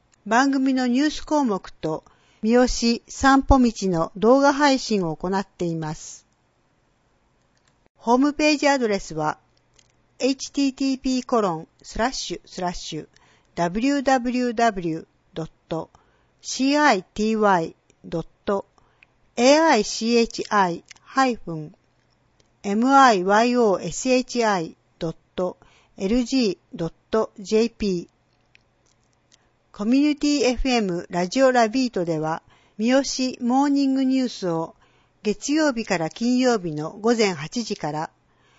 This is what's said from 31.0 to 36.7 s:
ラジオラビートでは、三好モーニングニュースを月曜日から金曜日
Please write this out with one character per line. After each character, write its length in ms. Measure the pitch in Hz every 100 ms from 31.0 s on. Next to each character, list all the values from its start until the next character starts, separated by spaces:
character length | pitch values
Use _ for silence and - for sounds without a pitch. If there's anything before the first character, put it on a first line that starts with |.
| -
ラ 200 | 175 180
ジ 120 | 254
オ 120 | 262
ラ 160 | 247 220
ビ 180 | 254 247
ー 20 |
ト 140 | 190
で 160 | 170 156
は、 240 | 156 165 - _ _ -
三 120 | 226
好 480 | 269 262 - 254 -
モ 240 | 240 262
ー 40 | 285
ニ 160 | 277 269
ン 80 |
グ 100 | 269
ニ 140 | 262 262
ュ 80 | 247
ー 20 |
ス 220 | - 185
を 260 | 165 165 - _ _ _ _
月 300 | 208 196 277
曜 180 | 302 302
日 140 | 226 208
か 120 | 180
ら 120 | 160
金 280 | - 233 247
曜 220 | 254 226
日 140 | 175